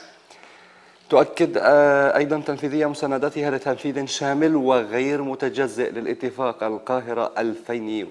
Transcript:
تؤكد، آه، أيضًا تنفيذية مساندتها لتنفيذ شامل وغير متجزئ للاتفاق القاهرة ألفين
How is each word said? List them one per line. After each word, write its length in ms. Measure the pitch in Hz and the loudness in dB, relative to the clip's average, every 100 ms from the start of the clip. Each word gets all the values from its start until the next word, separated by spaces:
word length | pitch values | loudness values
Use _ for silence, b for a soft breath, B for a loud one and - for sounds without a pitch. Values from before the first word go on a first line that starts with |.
| - - B B B B B B B B - | -8 -20 B B B B B B B B 2
تؤكد، 480 | 131 147 - 165 - | 4 4 2 0 2
آه، 540 | 120 147 147 139 139 - | 6 6 6 6 4 2
أيضًا 240 | 147 151 | 0 -2
تنفيذية 460 | 147 139 147 151 147 | -4 -4 -2 0 -2
مساندتها 640 | 143 143 135 147 151 143 | -2 -2 0 -2 -2 -2
لتنفيذ 560 | 135 139 127 147 139 135 | -2 -2 -4 -4 -4 -4
شامل 500 | - 139 139 160 156 | -4 -2 2 2 2
وغير 640 | 131 127 104 117 135 143 | 4 2 2 -2 0 -2
متجزئ 680 | 139 131 135 113 131 113 123 | -4 -4 -4 -2 -2 -2 -4
للاتفاق 720 | 113 113 117 123 127 127 113 | -4 -6 -4 -6 -4 -4 -2
القاهرة 720 | 110 107 - 127 120 117 113 - | -4 -4 -4 -4 -2 -2 -2 -2
ألفين 720 | 113 110 - 120 110 110 92 | -4 -4 -6 -6 -4 -6 -6